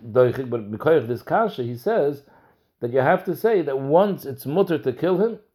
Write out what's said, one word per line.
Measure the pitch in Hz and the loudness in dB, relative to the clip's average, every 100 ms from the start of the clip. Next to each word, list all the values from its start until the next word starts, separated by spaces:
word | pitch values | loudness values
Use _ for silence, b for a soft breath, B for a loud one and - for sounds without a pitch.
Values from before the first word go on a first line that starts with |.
| 117 | -2
doichik, | 113 123 113 127 | 4 4 2 -4
but | 120 104 | -6 -6
because | 107 147 160 113 | -4 2 2 2
this | 120 | -6
kasha, | - 170 226 - | -2 0 0 -2
he | 120 120 | -8 -6
says | 202 220 143 143 b b b b b _ | -2 0 0 -4 b b b b b _
that | 120 | -2
you | 131 | 0
have | 135 185 185 | 2 2 0
to | - | -2
say | 220 208 | 0 2
that | 147 135 | 0 -4
once | 135 165 208 190 135 | 2 2 2 -2 -8
it's | 123 131 | -10 -4
mutter | 165 190 156 | -2 0 0
to | 135 | -2
kill | 117 165 180 | -2 -2 0
him, | 226 214 _ | 0 -4 _